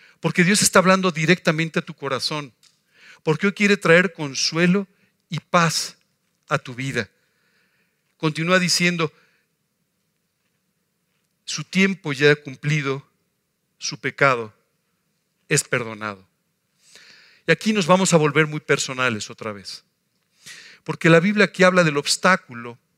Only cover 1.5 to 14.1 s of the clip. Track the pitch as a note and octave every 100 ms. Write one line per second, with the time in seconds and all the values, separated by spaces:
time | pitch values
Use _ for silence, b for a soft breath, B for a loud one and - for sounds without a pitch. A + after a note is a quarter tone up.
1.5 | D#3 D#3+ F3 - D#3 C#3 B2+ - D3+ C#3
2.5 | _ _ _ b b b b - D3+ G3
3.5 | G3 G3+ G3+ E3+ E3 F#3 - D3 B2+ -
4.5 | D#3+ F3 G3 G3 _ _ _ _ D#3 -
5.5 | F3+ E3 - - - _ _ _ _ -
6.5 | C#3+ - A#2+ C3+ A#2 G#2 _ _ _ _
7.5 | _ _ _ _ _ _ _ D#3+ D3 E3
8.5 | F#3 F3 - F3 F3 D#3+ - _ _ _
9.5 | _ _ _ _ _ _ _ _ _ _
10.5 | _ _ _ _ _ _ _ _ _ -
11.5 | - D3+ F#3 G3 F#3+ D#3 C3 D3 D3 -
12.5 | B2+ D3 D3+ C3+ C3+ - _ _ _ _
13.5 | _ _ _ - D3 C#3